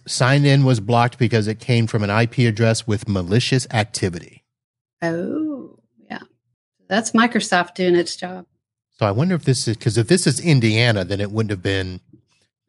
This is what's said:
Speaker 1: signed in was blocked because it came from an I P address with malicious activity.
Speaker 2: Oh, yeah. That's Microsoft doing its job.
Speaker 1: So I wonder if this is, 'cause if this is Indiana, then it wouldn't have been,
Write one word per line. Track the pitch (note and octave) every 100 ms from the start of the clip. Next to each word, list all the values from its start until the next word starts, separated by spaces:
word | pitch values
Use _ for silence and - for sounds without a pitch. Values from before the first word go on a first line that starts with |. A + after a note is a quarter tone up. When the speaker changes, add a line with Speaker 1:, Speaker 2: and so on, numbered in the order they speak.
| -
Speaker 1:
signed | - B2+ C#3+ C#3+
in | C#3
was | C3+ B2
blocked | G2+ A#2 A#2+ -
because | A2+ A#2 G#2+
it | A2
came | - A#2 A2
from | A2+
an | G2+
I | G#2 A#2
P | - A#2+
address | G#2+ A2+ A2+ -
with | G#2 -
malicious | G2 F2 G#2+ - C3 -
activity. | A2+ G#2 - G2+ E2+ - - _ _ _ _ _ _
Speaker 2:
Oh, | E3+ E3+ F#3+ - D#4 C#4 F#3 _ _ _ -
yeah. | - - _ _ _ _ _ -
That's | F#3+ -
Microsoft | A3+ A#3 A#3+ - F3+ F3
doing | - F3+ F3
its | E3+ -
job. | F3+ F#3 F3+ _ _ _ _ -
Speaker 1:
So | G#2+
I |
wonder | G2+ F3 F3+
if |
this | - B2+ -
is, | G#2+
'cause | - G#2
if | A2+
this | F#3 F#3
is | C3
Indiana, | E3+ C#3+ A2+ A2 A#2+ G#2+
then | F2+ G2
it | G2+
wouldn't | A2 G#2+
have | G2+
been, | G2 G2 F#2 F2+ - - _ _ _ _